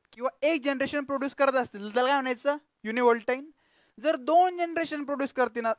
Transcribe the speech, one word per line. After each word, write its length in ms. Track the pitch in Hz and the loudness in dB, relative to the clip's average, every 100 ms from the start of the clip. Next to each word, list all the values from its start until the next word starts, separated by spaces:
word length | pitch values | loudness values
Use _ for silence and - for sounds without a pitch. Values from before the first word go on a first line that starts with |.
| _ | _
किंवा 160 | - 247 - | -10 -8 -2
एक 200 | 285 330 | 0 0
जनरेशन 400 | 254 269 269 294 | -2 -4 -4 -4
प्रोड्यूस 320 | 269 277 269 - | -6 -6 -6 0
करत 200 | 277 262 | 0 2
असतील 300 | 240 202 208 | -2 -6 -6
तर 80 | |
त्याला 160 | 214 254 | 0 2
काय 80 | 285 | 0
म्हणायचं? 400 | 262 247 277 294 - _ | -2 -4 -2 -4 -6 _
युनिव्होल्टाईन. 680 | 214 233 247 233 214 254 302 _ _ _ _ - | 2 4 6 4 2 -4 -6 _ _ _ _ -4
जर 180 | 262 320 | 0 0
दोन 420 | 247 330 370 349 | 4 4 4 2
जनरेशन 460 | 339 330 330 302 | -4 -2 -4 -6
प्रोड्यूस 300 | 277 285 277 | -6 -4 -4
करतील 300 | - 240 226 | -2 -2 -2
ना, 100 | 226 | -4